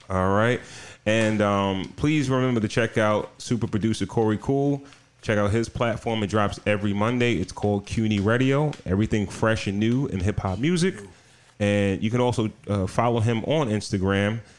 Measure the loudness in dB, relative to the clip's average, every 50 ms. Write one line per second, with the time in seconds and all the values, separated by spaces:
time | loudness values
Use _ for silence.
0 | -10 -4 -2 0 2 2 4 4 2 2 0 -2 -4 -10 -18 -18 -18 -18 -16 -6
1 | -2 0 2 2 2 2 2 2 2 2 2 2 2 0 -2 -2 -6 -8 -8 -4
2 | -2 0 0 0 0 0 0 0 0 0 0 0 0 0 0 0 -2 0 0 0
3 | 2 2 2 0 -2 -4 -10 -12 -6 -4 -2 -2 -2 -2 -2 0 0 0 0 0
4 | -4 -4 -2 0 0 0 0 -2 -2 -2 0 0 2 0 0 -2 -4 -12 -20 -20
5 | -20 _ _ _ -4 -2 0 2 2 2 2 0 -2 -2 -2 -2 -2 -2 -2 -4
6 | -4 -4 -2 -2 -2 0 2 2 2 0 -2 -4 -2 0 0 0 0 -2 0 0
7 | 0 0 2 2 2 2 2 0 -2 -4 -6 -4 -2 0 0 0 -2 -4 -2 -2
8 | 0 2 2 2 2 2 2 4 2 2 2 2 0 -2 -4 -6 -4 -2 0 2
9 | 2 2 2 0 0 0 -2 0 0 2 2 0 0 -2 -2 0 2 2 2 0
10 | 0 -2 -2 -2 -2 -2 -2 0 -2 -2 -2 0 0 0 2 2 2 0 0 -4
11 | -12 -16 -18 -20 -20 -20 -20 -20 -20 -16 -6 -2 0 2 2 2 2 2 0 0
12 | -2 -2 0 2 2 2 2 0 -2 -2 -4 -8 -6 -2 -2 0 0 -2 0 0
13 | 0 2 2 2 2 0 0 0 0 0 0 0 0 0 0 -2 -2 -2 -2 0
14 | 0 2 2 2 2 0 -2 -4 -8 -14 -20